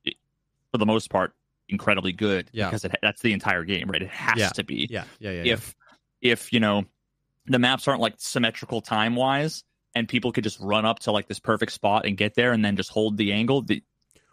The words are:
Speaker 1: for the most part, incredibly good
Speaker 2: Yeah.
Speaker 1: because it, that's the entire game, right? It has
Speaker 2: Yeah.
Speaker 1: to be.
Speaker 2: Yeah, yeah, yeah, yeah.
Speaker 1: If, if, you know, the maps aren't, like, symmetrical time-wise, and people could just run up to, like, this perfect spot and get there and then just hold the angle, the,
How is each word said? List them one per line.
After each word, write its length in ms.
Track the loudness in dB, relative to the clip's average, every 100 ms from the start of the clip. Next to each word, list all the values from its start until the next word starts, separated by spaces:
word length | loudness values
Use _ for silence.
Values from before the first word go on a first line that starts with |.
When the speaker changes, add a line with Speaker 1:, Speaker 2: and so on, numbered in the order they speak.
| -10 -10 _ _ _ _ _
Speaker 1:
for 60 | 0
the 60 | 2
most 240 | 2 0
part, 240 | -2 -2 _ _ _ -6
incredibly 420 | -2 0 0 0
good 380 | 0 0 0 -2
Speaker 2:
Yeah. 160 | -6 -4
Speaker 1:
because 160 | -4 -4
it, 100 | -2
that's 200 | -2 0
the 100 | 0
entire 300 | 0 0 -2
game, 260 | -2 -4 -2
right? 120 | -4
It 80 | -6
has 280 | -4 0 2
Speaker 2:
Yeah. 120 | 2
Speaker 1:
to 140 | 0
be. 240 | -4 -4 -4
Speaker 2:
Yeah, 160 | -6 -10 -12
yeah, 120 | -10
yeah, 120 | -4
yeah. 100 | -2
Speaker 1:
If, 220 | -2 -4 -18 _ _ _ _
if, 300 | 0 0 0
you 60 | 2
know, 260 | 4 2 -2 _ _ _ _ _ -2
the 140 | 2
maps 280 | 2 2 0
aren't, 140 | 0
like, 140 | 0 -2
symmetrical 640 | -6 -2 -2 -4 -6 -6
time-wise, 840 | -2 0 2 2 2 2 -2 -6 -14 _ _ -4
and 140 | -2
people 220 | 0 0
could 100 | 0
just 160 | -2 -4
run 260 | 0 2 2
up 140 | 0
to, 120 | 0
like, 160 | 0 -2
this 120 | -4
perfect 320 | 0 0 0
spot 340 | 0 2 2 0
and 120 | 0
get 160 | 0 2
there 160 | 4
and 140 | 4 2
then 100 | 0
just 140 | -2
hold 280 | 0 0 2
the 140 | 0
angle, 300 | 0 2 0
the, 200 | 0 -4 -6 _ _ _ _